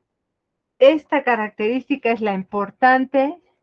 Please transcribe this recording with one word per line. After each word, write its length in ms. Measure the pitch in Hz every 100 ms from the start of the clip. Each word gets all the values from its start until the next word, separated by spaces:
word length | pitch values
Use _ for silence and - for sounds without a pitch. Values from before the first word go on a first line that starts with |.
| _ _ _ _ _ _ _ _
Esta 440 | 269 311 - 294
característica 840 | 254 220 214 - 214 254 - 285 233
es 100 | 233
la 140 | 214
importante 1040 | 190 190 202 196 - 254 262 262 277 277 349 _ _